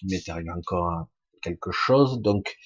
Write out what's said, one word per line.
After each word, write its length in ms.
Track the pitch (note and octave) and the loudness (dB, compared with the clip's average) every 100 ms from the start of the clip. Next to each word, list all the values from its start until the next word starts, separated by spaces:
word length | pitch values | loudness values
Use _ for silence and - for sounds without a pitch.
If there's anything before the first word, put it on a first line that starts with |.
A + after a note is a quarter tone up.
il 80 | F#2+ | -4
m'est 200 | F#2 - | -4 -4
arrivé 200 | E2 E2 | -8 -8
encore 580 | F2 E2+ F2+ F2 E2+ - _ _ _ | -8 -4 0 0 -2 -6 _ _ _
quelque 300 | F#2+ E2+ - | -8 -6 -6
chose. 500 | - - C3 C3+ B2 | -2 4 6 6 2
Donc, 340 | G#2 G2+ - - | 2 2 -2 -10